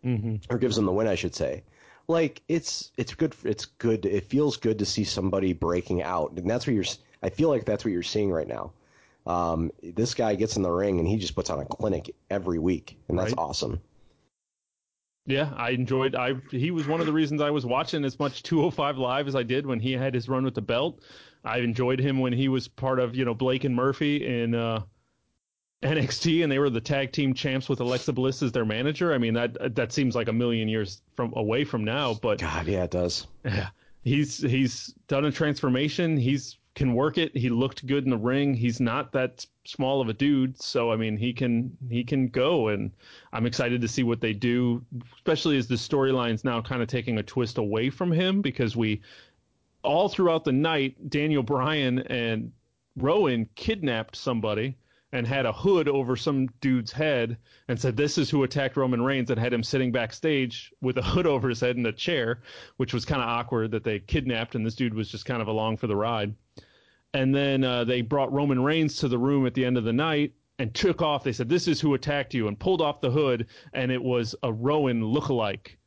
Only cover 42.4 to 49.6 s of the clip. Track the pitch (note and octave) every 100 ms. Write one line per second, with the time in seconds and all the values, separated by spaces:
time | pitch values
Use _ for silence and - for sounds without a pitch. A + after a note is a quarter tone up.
42.4 | C3+ E3+ A2 G#2 G#2 - - - - A2+
43.4 | A#2+ A#2 B2 B2 A#2 B2+ A#2+ A#2 A#2 G#2+
44.4 | A#2+ B2 B2 A#2+ B2 B2 - - - D#3
45.4 | E3 C#3 A#2 B2 - C#3+ C3+ C3 A#2+ A2
46.4 | C3+ A#2 A2+ B2+ A#2 B2+ A#2+ A2 - -
47.4 | A2+ - G#2+ A2 B2+ - F3+ E3 F#3 G3
48.4 | G3 - A#2 A2+ A2+ G#2 - - - _
49.4 | _ _